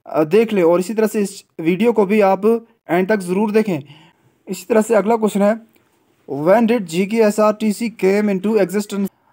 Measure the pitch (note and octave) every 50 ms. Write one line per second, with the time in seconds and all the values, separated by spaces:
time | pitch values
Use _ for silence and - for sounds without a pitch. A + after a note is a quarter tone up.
0 | _ - - D3 D#3+ D3+ D#3+ G#3+ A#3 A3 A3 G3 F3 D#3+ F3 F3+ F#3 F3+ A3+ G#3
1 | A3 G#3+ - A3 G3+ F#3+ - - - _ _ - E3+ D#3+ F3+ E3+ G#3+ A#3+ A3+ A3
2 | G#3 F#3 G#3+ A3 G3+ F#3+ F#3+ F#3 G3 G#3+ A#3 A#3 A3+ _ _ _ _ - D3+ F3+
3 | F#3 F#3 A3 G#3+ F#3 F3 F3+ G3 A3 A3 G3+ A3 G#3+ G#3 F3 C#3+ - - - -
4 | _ _ _ _ _ _ _ _ _ - F#3+ - - - B3 A3 G#3+ - A3+ G#3
5 | F#3 G#3 A#3 A3+ A3 G#3 - G3+ G3 G3+ A3 A3+ - _ _ _ _ _ _ _
6 | _ _ _ _ _ - - C#3 D3 E3+ F#3+ A3+ A#3+ G#3 A#3 B3 F#3+ E3 D#3+ F3
7 | G3+ F#3+ A3 A#3 A3 G#3 G#3 - G#3+ G#3+ G#3+ G#3+ A3 A3 G3 - A#3 A3+ G#3 -
8 | - F#3+ G3 G#3 G#3+ G#3 G3+ F#3 F3+ G#3 A3+ G#3+ F#3+ F3 F3+ G#3 G3+ - G#3 G3
9 | G3 F#3+ _ _ _ _